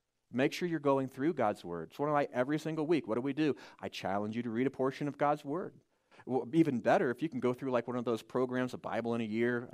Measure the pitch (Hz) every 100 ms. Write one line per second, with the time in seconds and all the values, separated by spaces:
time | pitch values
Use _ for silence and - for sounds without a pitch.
0 | _ _ _ 123 147 - 180 160 143 135
1 | 131 - 147 147 107 101 87 85 80 -
2 | 143 147 139 123 127 151 156 160 151 165
3 | - 113 139 135 156 - - - 101 -
4 | 92 101 107 110 120 110 135 - 131 -
5 | 147 - 147 147 139 160 196 - _ _
6 | _ - - 127 117 160 151 120 110 170
7 | 151 120 156 127 123 127 135 123 120 123
8 | 120 113 - 123 127 127 127 98 - 104
9 | 117 117 110 110 120 123 120